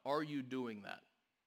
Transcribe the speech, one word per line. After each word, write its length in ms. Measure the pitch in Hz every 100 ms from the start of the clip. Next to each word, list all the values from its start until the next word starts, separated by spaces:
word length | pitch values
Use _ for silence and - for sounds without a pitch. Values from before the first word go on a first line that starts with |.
| 135
Are 160 | 147
you 220 | 156 147
doing 380 | 127 131 120 107
that? 160 | 98 - - _ _ _